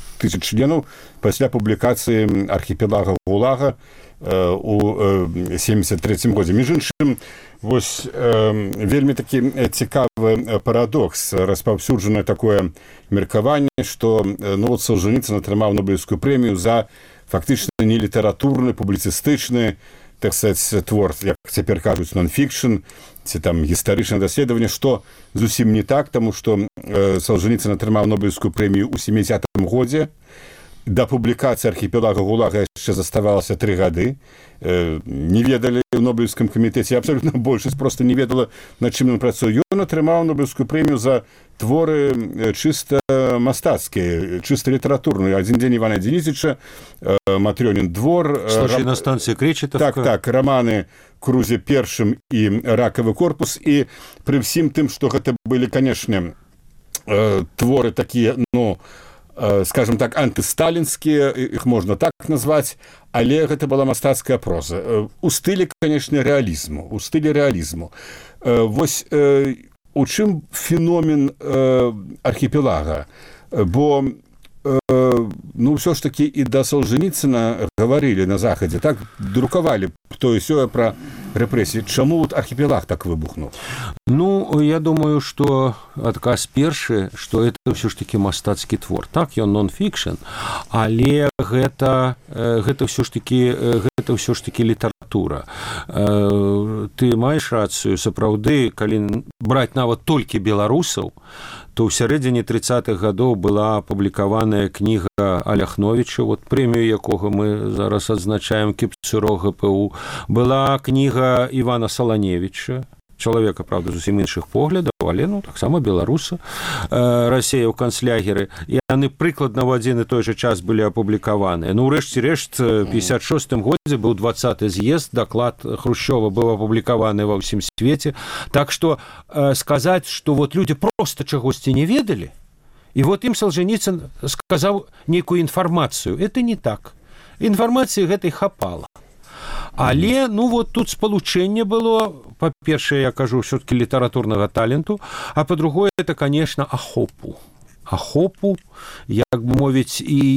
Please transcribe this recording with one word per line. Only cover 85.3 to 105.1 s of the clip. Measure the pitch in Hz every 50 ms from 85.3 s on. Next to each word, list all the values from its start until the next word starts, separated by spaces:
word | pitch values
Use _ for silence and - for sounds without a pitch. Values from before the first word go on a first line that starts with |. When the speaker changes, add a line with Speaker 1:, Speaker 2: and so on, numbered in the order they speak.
| - - 139 127 135 135 131 127 107 - - - -
Speaker 2:
адказ | 139 - 117 98 - - 120 120 - -
першы, | - - 135 143 165 160 - - - 117 104 95 92 -
што | - - - - 113 113 120
это | 113 - - 127
ўсё | 113 - - 107
ж | - -
такі | - - - 104
мастацкі | 98 98 87 - - 107 101 - - - 107 -
твор. | - - 92 - - -
Так, | - 160 170 - - 127
ён | 110 101 101
нон-фікшн, | 104 101 95 - - 196 214 - - - 87 85 - - - - - - - - - - -
але | - 113 110 110 113 113 123 135 143 147 147 139 - -
гэта, | 117 95 117 131 131 131 131 - 135 131 127 131 127 127 127 - _ -
э, | - 127 117 117 117 113
гэта | 98 131 139 - -
ўсё | - - - 120
ж | - - 117
такі, | - - 123 127 123 123
э, | 120 - - 120 120 113 95 123 - -
гэта | 117 - 123
ўсё | 107 - - 117
ж | - -
такі | - - - 120 113
літаратура. | 110 - - 113 - - - - - 104 87 80 76 67 - - - - - - - - - -
Э, | - - 104 104 104 104 101 101 101 101 101 98 101 101 104 110 110 110 107 101 -
ты | - 131 123 117
маеш | 113 120 135 151 156 - -
рацыю, | 120 113 104 98 - - - 107 98 90
сапраўды, | - 113 - - 104 107 107 107 107 - 151 143 123 107 -
калі | - 107 107 110 107 104 104 104 117 - - - _
браць | 117 110 127 135 123 - -
нават | 131 127 117 117 - -
толькі | - 160 139 - - - 107 92
беларусаў, | 107 104 101 104 107 127 170 170 - - - 92 90 - - - - - - - - - - - - -
то | - 113 107
ў | -
сярэдзіне | - 120 113 147 151 127 131 123 120 110
трыццатых | - 117 110 - - 123 120 - - 107 87
гадоў | 98 107 98 95 127 127 117 95
была | 87 104 101 104 107 110 110 104
апублікаваная | - - 101 98 98 98 - - 101 98 107 110 110 110 104 101 101 92
кніга | - - 101 113 113 101 87 98